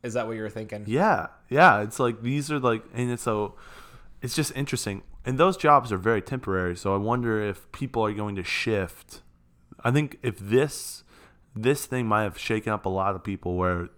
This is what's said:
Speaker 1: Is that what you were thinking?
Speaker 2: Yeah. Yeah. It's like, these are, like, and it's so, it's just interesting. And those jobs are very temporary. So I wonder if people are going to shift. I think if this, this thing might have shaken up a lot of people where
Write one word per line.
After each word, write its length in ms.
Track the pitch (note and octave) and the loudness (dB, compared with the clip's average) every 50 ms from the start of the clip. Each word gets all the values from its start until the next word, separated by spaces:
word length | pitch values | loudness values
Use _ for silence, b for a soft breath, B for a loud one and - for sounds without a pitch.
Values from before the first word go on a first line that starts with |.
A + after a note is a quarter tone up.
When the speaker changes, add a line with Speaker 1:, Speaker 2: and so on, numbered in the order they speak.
Speaker 1:
Is 120 | - B2 A2 | -8 -4 -4
that 120 | B2 A2+ | -4 -4
what 100 | A2 A2+ | -4 -4
you 60 | A2 | -6
were 80 | G#2+ G#2 | -6 -8
thinking? 340 | - A2+ A2 G#2+ - G#2 G#2 | -8 -8 -10 -8 -10 -10 -6
Speaker 2:
Yeah. 420 | G#2 A2+ D3 F#3+ A3 F3 G#2 D#2+ - - - _ _ | -2 0 2 4 4 2 2 -2 -6 -10 -16 _ _
Yeah. 340 | C3 C#3 F3 F3+ A2+ G#2 | 6 8 8 8 8 6
It's 160 | G#2 G#2+ - - | 2 -2 -2 0
like, 220 | C3+ A#2+ A2+ G#2+ | 0 0 0 -2
these 280 | A2+ B2 C3+ D3 C#3 C#3+ | -4 -2 -2 -2 -2 -2
are, 80 | D3+ D3 | -4 2
like, 240 | B2+ B2 A2+ A2 - - - | 2 2 2 2 -2 -10 -4
and 160 | A#2 B2 B2 | -4 -2 -2
it's 120 | A#2+ A#2 | -2 -2
so, 320 | - B2 A2 G#2 G#2 G2 - B B B B B B B B B B B - - | -2 -2 0 0 -2 -2 -6 B B B B B B B B B B B -16 -10
it's 120 | - B2 - | -8 -4 -2
just 200 | - D3+ - - | -2 -2 -2 -2
interesting. 460 | C3 C#3+ - - B2 - G#2+ G2 G2 - - - - - | -6 -4 -4 -4 -4 -4 -6 -6 -6 -10 -16 -20 -10 -6
And 140 | B2+ C3 C3 | -4 2 4
those 180 | E3 F#3+ F3+ | 4 4 4
jobs 360 | F#3 - D3+ D3 C#3 B2+ A#2+ | 2 4 6 6 6 4 2
are 60 | G#2 F#2 | -4 0
very 240 | F2+ A2+ A#2 G#2 | 2 2 2 2
temporary. 540 | F#2 - C3+ B2+ - G#2 F#2+ F#2 F2+ F2+ F2 | 0 -4 -8 -6 -4 -2 -2 0 0 -2 -4
So 180 | F2+ - G2 G2 | -4 -2 0 0
I 20 | G2 | 0
wonder 440 | G2+ A2 A#2+ B2 A#2+ A#2 A2 G#2+ | 0 0 0 0 0 0 0 0
if 280 | G#2+ G#2 G2 - - - | -2 -4 -6 -8 -12 -20
people 320 | - - C#3 B2 - A#2 A2 | -10 -8 -8 -4 -2 0 0
are 80 | G#2+ | 0
going 240 | G#2 G2+ G#2 G#2 G2 | 0 -2 -4 -4 -4
to 60 | F#2+ F2+ | -6 -4
shift. 760 | - - - - A#2 A2 G2+ F#2+ F2 - - - _ - - _ - _ _ _ _ _ _ _ _ - - - | -4 -4 -2 0 0 0 0 -2 -4 -8 -16 -20 _ -20 -20 _ -20 _ _ _ _ _ _ _ _ -20 -4 -2
I 60 | A#2+ | 2
think 280 | B2 D3 D3+ C3+ - - | 2 2 2 0 -6 -6
if 160 | - B2+ G#2 - | -6 -6 -6 -6
this, 680 | F#2+ G2+ A2 B2+ D3 D3 - - - - - - - b b b b b b b b _ _ | -4 4 4 4 4 4 -2 -10 -12 -12 -14 -16 -20 b b b b b b b b _ _
this 320 | A2 A2 B2+ D3 C#3+ - | -2 2 2 2 2 -2
thing 200 | - C3 B2+ A#2+ | -4 -4 -2 0
might 160 | A2 G#2+ G#2+ | 2 2 2
have 160 | G#2+ G2+ F2+ - | 2 0 -4 -8
shaken 340 | - - A2+ A2 G#2+ A2 | -4 -2 -2 -2 0 -2
up 140 | G#2+ G#2 - | -4 -2 -2
a 40 | F#2+ | -2
lot 240 | F#2 F#2+ F#2+ G2+ G2 | -2 0 0 -2 -2
of 80 | F#2 - | -4 -6
people 320 | - G2 F#2 - F2+ F2+ | -8 -8 -6 -4 -4 -2
where 320 | F2+ F#2 F2+ F2+ F2 F2 - _ | 0 2 0 0 0 -4 -8 _